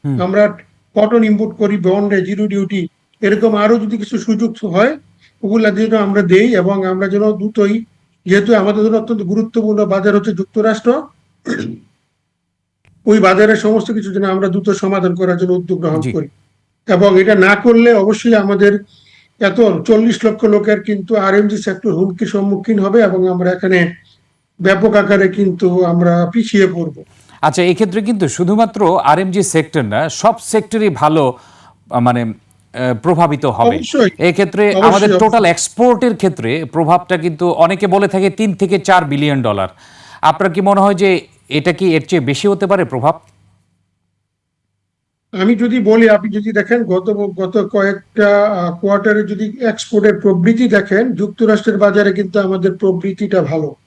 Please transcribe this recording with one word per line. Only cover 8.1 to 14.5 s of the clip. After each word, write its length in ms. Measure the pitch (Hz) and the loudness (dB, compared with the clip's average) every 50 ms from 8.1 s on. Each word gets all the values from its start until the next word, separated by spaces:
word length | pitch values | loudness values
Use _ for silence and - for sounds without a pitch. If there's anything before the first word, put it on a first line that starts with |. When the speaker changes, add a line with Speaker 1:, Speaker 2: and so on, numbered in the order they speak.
| _ _ _ | _ _ _
Speaker 2:
যেহেতু 280 | 180 185 202 202 214 233 | 0 0 2 2 2 2
আমাদের 300 | 208 190 208 208 214 214 | 2 2 0 0 0 0
জন্য 120 | 226 220 | 0 0
অত্যন্ত 260 | 220 220 233 233 208 | -2 -2 -4 -6 -6
গুরুত্বপূর্ণ 640 | 196 175 208 226 220 226 - 226 220 214 214 202 208 | -4 -4 -2 -4 -4 -2 -4 -2 -2 0 0 0 0
বাজার 300 | 180 190 196 185 208 202 | 0 -2 0 0 0 0
হচ্ছে 160 | 202 196 220 | 0 0 -2
যুক্তরাষ্ট্র, 680 | 190 170 190 _ _ 220 208 - 220 220 - 240 254 311 302 - _ _ _ _ _ _ _ - - - - - - - _ _ _ _ _ _ _ _ _ _ _ _ _ _ _ _ _ _ _ _ _ _ _ _ _ | -6 -6 -8 _ _ -2 0 0 -2 0 -2 -2 -2 -2 -4 -10 _ _ _ _ _ _ _ -8 -8 -8 -8 -10 -12 -16 _ _ _ _ _ _ _ _ _ _ _ _ _ _ _ _ _ _ _ _ _ _ _ _ _
ওই 120 | 220 214 214 | 2 2 4
বাজারের 380 | 185 185 190 190 214 214 214 | 4 4 4 4 4 2 2
সমস্ত 360 | 214 226 208 220 214 - - | 0 0 0 0 0 -2 -2
কিছু 200 | 220 220 190 196 | -6 -6 -6 -6
যেন 120 | 185 180 202 | -4 -4 -2
আমরা 240 | 190 190 190 196 | -2 -2 -2 -2
দ্রুত 220 | 190 | -2